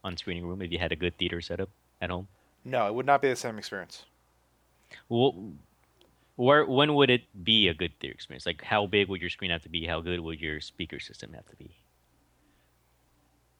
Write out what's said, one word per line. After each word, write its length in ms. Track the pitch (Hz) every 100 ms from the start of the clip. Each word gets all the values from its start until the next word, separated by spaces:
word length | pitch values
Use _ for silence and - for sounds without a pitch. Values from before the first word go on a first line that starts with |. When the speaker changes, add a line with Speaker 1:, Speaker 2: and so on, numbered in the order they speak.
| 95
Speaker 1:
on 100 | 87
screening 300 | - 87 87
room 140 | 95
if 100 | 90
you 80 | 85
had 140 | 85
a 20 | 80
good 220 | 87 -
theater 240 | 87 87
setup 260 | - 87 95 _ _ _
at 100 | 87
home? 200 | 90 98 _ _ _
Speaker 2:
No, 240 | 127 127 104
it 60 | 117
would 100 | 131
not 160 | 139
be 60 | 139
the 80 | 123
same 220 | 123 110
experience. 480 | - 98 - - - _ _ _ _ _ _ _ _ - -
Speaker 1:
Wh-, 220 | 117 135 87 104 71 - _ _ _ _ _ _ -
where, 280 | 123 147 131
when 300 | 131 151 147
would 140 | 135
it 140 | 123 - 98
be 240 | 87 110 95
a 60 |
good 180 | 80 85 -
theater 140 | 71
experience? 320 | - - 65 87
Like, 160 | 80
how 220 | - 107 101
big 240 | 104 98
would 100 | 95
your 100 | 87
screen 220 | - 95
have 120 | 82
to 60 | 80
be? 160 | 82 82
How 140 | 82
good 220 | 85 87
would 180 | 82 80
your 220 | 82 78
speaker 400 | - - 82 71
system 320 | - - -
have 120 | 80 -
to 60 | -
be? 180 | - - _ _ _ _ _ _ _ _ _ _ _ _ _ _ _ _ _